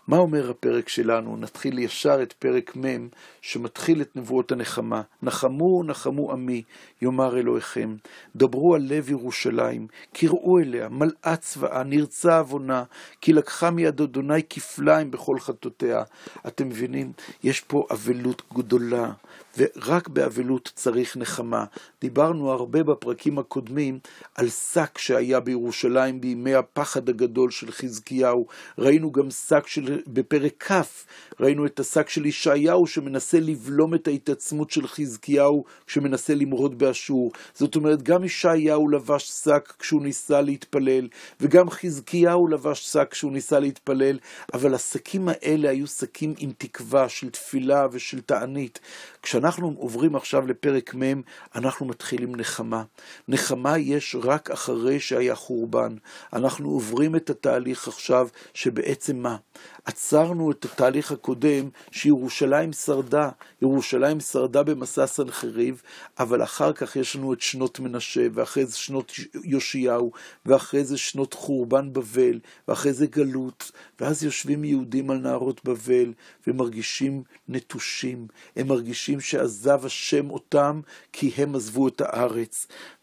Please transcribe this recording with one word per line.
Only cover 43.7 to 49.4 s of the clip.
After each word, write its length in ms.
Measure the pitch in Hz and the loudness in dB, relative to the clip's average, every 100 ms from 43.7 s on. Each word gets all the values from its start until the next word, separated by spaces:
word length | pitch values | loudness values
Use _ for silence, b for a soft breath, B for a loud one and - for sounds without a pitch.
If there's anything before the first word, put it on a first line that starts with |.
| 135 - 135 135 135 B B B | -2 -2 2 2 2 B B B
אבל 200 | 127 139 | 0 2
השקים 540 | 127 - - - 196 180 | 2 -2 -6 -4 -2 -2
האלה 420 | - 147 156 147 | -2 0 2 2
היו 160 | 135 147 | 0 -4
שקים 480 | - 127 - 151 156 | -6 -10 -6 -6 -4
עם 120 | 143 120 | -8 -8
תקווה 500 | 131 - 117 135 127 | -12 -12 0 2 2
של 220 | - 131 | -2 -10
תפילה 560 | - - 139 127 139 139 | -10 -6 -4 2 2 2
ושל 280 | 123 - 131 | -2 -8 -8
תענית. 600 | - 123 127 139 127 - B B B B | -2 -2 -2 -6 -8 -12 B B B B
כשאנחנו 520 | - 123 | -4 0